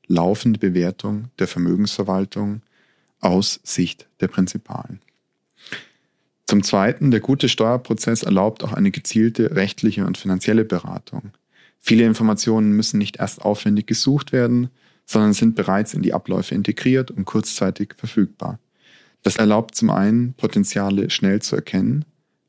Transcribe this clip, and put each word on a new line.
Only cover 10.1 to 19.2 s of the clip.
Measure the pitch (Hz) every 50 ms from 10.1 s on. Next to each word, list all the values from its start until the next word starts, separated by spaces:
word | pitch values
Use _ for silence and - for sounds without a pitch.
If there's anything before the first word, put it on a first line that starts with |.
| 92
finanzielle | - - 98 92 92 - 107 110 113 110
Beratung. | 110 95 85 - - 90 95 - - - - - 104 - _ _ _ _ _ _ _ _ _
Viele | - - 113 113 117
Informationen | 113 110 - 113 107 104 101 - 117 110 110 107 104 104
müssen | 107 110 - - 104
nicht | 101 - -
erst | - 98 98 - -
aufwendig | - 104 104 - - 107 104 107 -
gesucht | - 110 - - 135 143 143 135 -
werden, | - 127 120 120 123 120 123 127 - _ _ _ _ _ _
sondern | - - 110 107 104 101
sind | - 113 113 113
bereits | 107 98 92 95 101 107 - -
in | - -
die | - -
Abläufe | - - - 95 92 92 - -
integriert | 101 98 - - - - 127 131 131 127 -
und | - - 95
kurzzeitig | - - 110 104 - - - 98 95 95 - 101 - -
verfügbar. | - - 113 - 107 98 - - - - 85 - - _ _ _ _ _ _ - _ _ _ _ _